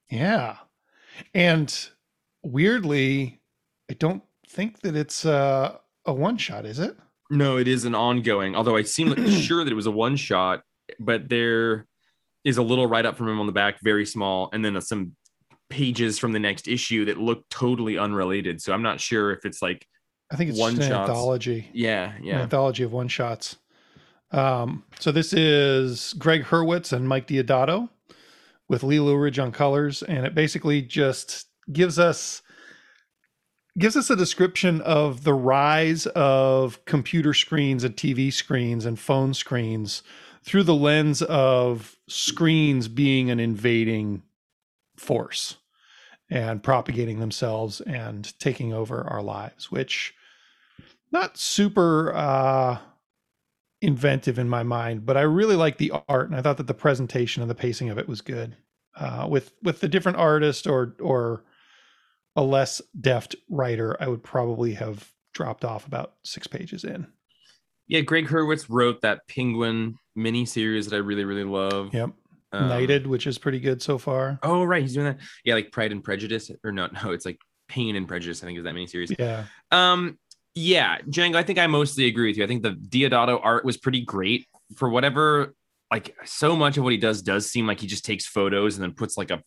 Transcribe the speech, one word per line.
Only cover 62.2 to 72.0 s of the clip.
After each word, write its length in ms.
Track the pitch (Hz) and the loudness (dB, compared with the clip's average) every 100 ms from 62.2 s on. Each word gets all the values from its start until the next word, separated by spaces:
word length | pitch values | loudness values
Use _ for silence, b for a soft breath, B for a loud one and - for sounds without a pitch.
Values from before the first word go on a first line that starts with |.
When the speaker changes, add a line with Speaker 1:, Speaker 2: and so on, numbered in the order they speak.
| _ - | _ 0
Speaker 1:
a 60 | |
less 380 | 135 135 135 - - 165 | 2 4 2 -4 -12 -8
deft 360 | 131 120 - - - | -4 -4 -4 -14 -8
writer, 480 | 147 123 113 113 - | -4 -2 -2 -4 -4
I 60 | 135 | -6
would 160 | 120 | -6
probably 520 | - 131 120 117 120 | -6 -4 -2 -2 -4
have 360 | 101 110 104 - _ _ | -4 -8 -10 -16 _ _
dropped 320 | - - 117 | -10 -10 -8
off 220 | 120 107 - | -8 -8 -10
about 260 | 127 - _ | -10 -10 _
six 220 | - - - | -16 -14 -12
pages 380 | - 175 175 | -12 -12 -12
in. 220 | - - - _ _ b b b _ _ - | -10 -12 -14 _ _ b b b _ _ -4
Speaker 2:
Yeah, 140 | 160 | -2
Greg 260 | 143 160 147 | 2 0 0
Hurwitz 380 | 160 151 156 - | 0 0 -2 -2
wrote 320 | 117 120 113 | 2 2 2
that 260 | 110 101 - | 0 -2 -6
Penguin 720 | 131 127 113 117 113 113 117 _ 110 | -4 -4 -2 -2 -2 -4 -8 _ -6
miniseries 720 | 113 120 120 117 110 110 104 | -2 -2 -2 -2 0 -2 -2
that 60 | 104 | -4
I 40 | |
really, 240 | 101 101 | -2 -2
really 200 | 98 101 | -4 -4
love. 480 | 98 98 98 98 98 | -4 -2 -2 -2 -4
Speaker 1:
Yep. 180 | 117 | -4